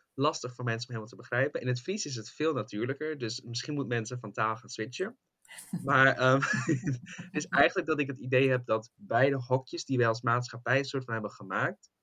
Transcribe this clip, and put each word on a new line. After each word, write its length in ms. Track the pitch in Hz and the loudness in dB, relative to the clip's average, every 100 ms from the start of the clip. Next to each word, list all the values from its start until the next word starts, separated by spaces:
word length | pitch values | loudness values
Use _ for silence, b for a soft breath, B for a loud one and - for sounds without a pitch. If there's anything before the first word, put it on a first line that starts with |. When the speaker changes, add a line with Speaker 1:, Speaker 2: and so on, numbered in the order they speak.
| _ | _
Speaker 1:
lastig 400 | - 147 160 123 | 0 0 0 -8
voor 100 | 123 | -4
mensen 240 | 123 113 - | -2 -2 -4
om 60 | |
helemaal 220 | 117 107 123 | -8 -8 -12
te 120 | - | -2
begrijpen. 320 | 120 147 - | 0 0 0
In 60 | 127 | -2
het 120 | 123 | -2
Fries 240 | - 208 147 | -2 -4 -4
is 100 | 123 | -6
het 140 | 104 | -8
veel 220 | - 156 | -2 0
natuurlijker, 680 | 135 104 104 117 - 156 151 | 0 -4 -4 -4 -4 -4 -4
dus 220 | 113 - | -6 -6
misschien 340 | 117 117 - | -8 -8 -4
moeten 220 | 147 127 117 | -4 0 -2
mensen 220 | 110 120 | -2 -6
van 140 | 101 | -6
taal 240 | 110 110 110 | -2 -2 -2
gaan 120 | - | -8
switchen. 480 | - 110 - 196 - _ _ | -8 -8 -4 -6 -8 _ _
Speaker 2:
<laughs> 420 | - - - 160 | -20 -18 -8 -6
Speaker 1:
Maar, 220 | 135 139 135 - | 2 6 6 6
ehm, 240 | 127 135 | 6 6
<laughs> 840 | 139 - 123 135 147 127 - - - | 2 -2 0 0 0 -4 -6 -16 -6
het 20 | |
is 160 | - - | -6 0
eigenlijk 400 | 139 160 190 160 | 4 4 2 0
dat 100 | 151 | 0
ik 60 | 139 | -2
het 120 | 131 | -4
idee 320 | 127 127 135 | 2 4 4
heb 160 | 127 123 | 2 2
dat 240 | 110 - | 0 -2
beide 420 | - 101 120 139 139 | -14 0 4 4 2
hokjes 480 | 123 131 - 165 | 0 0 0 -8
die 140 | - 127 | -2 2
wij 80 | 117 | 4
als 140 | 113 | 2
maatschappij 640 | 117 120 123 120 117 135 | 2 0 0 -6 0 0
soort 200 | 135 139 | 0 -4
van 80 | 123 | -4
hebben 180 | 113 104 | -4 -4
gemaakt 580 | - 98 98 147 208 _ _ | -8 -4 -2 -2 -4 _ _